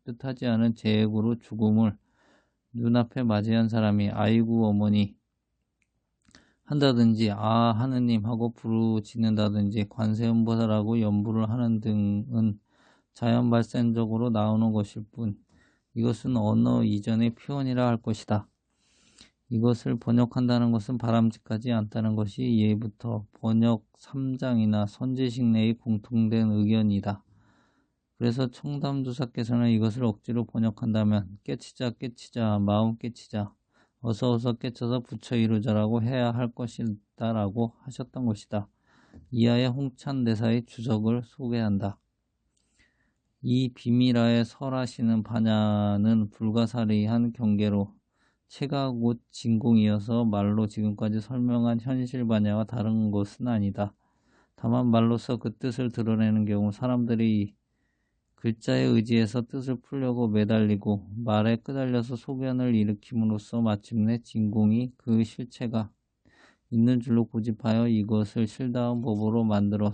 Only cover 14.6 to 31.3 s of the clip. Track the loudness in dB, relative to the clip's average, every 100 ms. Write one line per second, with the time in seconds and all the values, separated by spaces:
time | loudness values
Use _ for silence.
14.6 | 2 0 -2 -8 -14 -8 -6 -8 _ _
15.6 | _ _ _ -4 -2 -2 -2 0 2 2
16.6 | 2 2 0 -2 -2 0 0 -2 -8 -6
17.6 | -2 0 0 0 -2 -6 -2 -2 -4 _
18.6 | _ _ _ _ _ -20 -20 _ -6 0
19.6 | 0 0 -2 -4 0 0 0 0 0 2
20.6 | 2 0 -2 -4 0 2 2 0 -6 -6
21.6 | -2 -2 -2 -2 -2 0 -4 -4 0 2
22.6 | 2 2 -4 -8 -8 -8 -8 _ 0 2
23.6 | 2 0 -4 _ -14 -8 -6 -4 -2 0
24.6 | 2 2 0 -4 -4 -2 -2 0 2 4
25.6 | 2 0 -2 -4 -2 0 2 2 2 2
26.6 | 2 2 2 0 -2 -6 _ _ _ _
27.6 | _ _ _ _ _ -4 -2 0 -2 -4
28.6 | -8 -4 -4 -2 -4 -4 -6 -4 -2 2
29.6 | 4 4 2 0 -2 -2 -4 -4 -4 -2
30.6 | -2 -2 -2 2 2 2 0